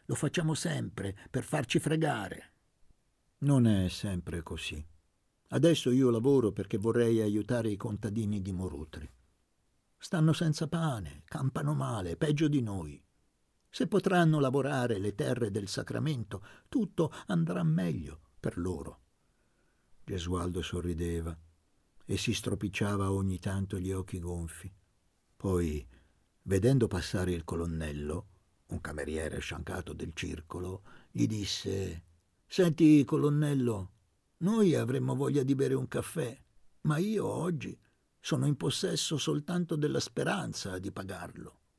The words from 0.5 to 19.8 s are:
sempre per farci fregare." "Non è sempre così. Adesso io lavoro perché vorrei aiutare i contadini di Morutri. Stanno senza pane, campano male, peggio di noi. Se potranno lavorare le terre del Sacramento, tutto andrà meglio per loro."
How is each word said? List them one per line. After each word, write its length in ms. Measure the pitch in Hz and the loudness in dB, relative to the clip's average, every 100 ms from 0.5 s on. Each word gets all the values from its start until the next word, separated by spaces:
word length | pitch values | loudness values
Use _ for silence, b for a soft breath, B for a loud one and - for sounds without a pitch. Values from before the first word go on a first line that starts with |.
sempre 640 | 170 175 135 113 - 98 98 B | 0 -2 -2 -4 -4 -6 -6 B
per 120 | 123 | -6
farci 360 | - 156 123 165 | -2 -2 0 0
fregare." 760 | 143 160 156 113 92 - - _ _ _ - _ _ _ _ - | 2 0 0 -2 -4 -10 -16 _ _ _ -20 _ _ _ _ -2
"Non 280 | 139 139 113 | 4 6 6
è 220 | 101 92 | 6 2
sempre 540 | - 104 90 - 87 | 0 -4 -4 -4 -6
così. 440 | - 80 - 76 - - _ _ _ _ - | -6 -8 -8 -10 -12 -18 _ _ _ _ -4
Adesso 380 | 127 160 156 127 | 4 4 4 4
io 200 | 127 127 | 4 6
lavoro 420 | 113 131 139 107 | 4 6 6 4
perché 240 | 101 - 107 | 0 -4 -2
vorrei 440 | 110 117 117 113 | 2 4 4 4
aiutare 500 | 107 104 104 123 110 | 2 0 0 0 -2
i 60 | 101 | -4
contadini 640 | 113 104 110 107 104 104 | -4 -4 -4 -2 -2 -2
di 100 | 95 | -4
Morutri. 580 | 90 92 76 78 - 78 _ _ _ _ _ _ _ _ _ | -4 -4 -6 -12 -12 -14 _ _ _ _ _ _ _ _ _
Stanno 360 | - 170 160 | -4 2 4
senza 360 | 151 165 147 156 | 4 2 -2 -2
pane, 540 | 165 165 117 78 - | -2 -2 -2 -8 -14
campano 500 | - - 131 - 147 | -14 -4 -4 -2 -2
male, 420 | 143 135 117 - - | -2 -2 -4 -4 -2
peggio 300 | 151 151 156 | 0 2 2
di 120 | 147 | 2
noi. 420 | 110 98 78 71 _ _ _ _ _ _ _ | 0 -4 -8 -14 _ _ _ _ _ _ _
Se 140 | - 196 | -4 0
potranno 540 | 196 180 180 165 151 | 2 4 6 6 6
lavorare 580 | 131 139 135 139 120 101 | 4 2 0 0 0 0
le 160 | 101 | -2
terre 380 | 101 135 123 110 | -2 -2 0 0
del 160 | 104 98 | -2 -4
Sacramento, 760 | - 104 113 139 131 104 98 B B B | -6 -4 -2 -2 -2 -6 -10 B B B
tutto 440 | 269 208 - 160 B B | -2 -2 0 -2 B B
andrà 360 | 170 165 180 | 0 0 0
meglio 680 | 160 165 87 76 71 76 _ _ | 2 2 0 -4 -6 -14 _ _
per 180 | - - | -6 -4
loro." 440 | 90 87 - - _ _ _ _ _ _ _ _ | -4 -4 -8 -16 _ _ _ _ _ _ _ _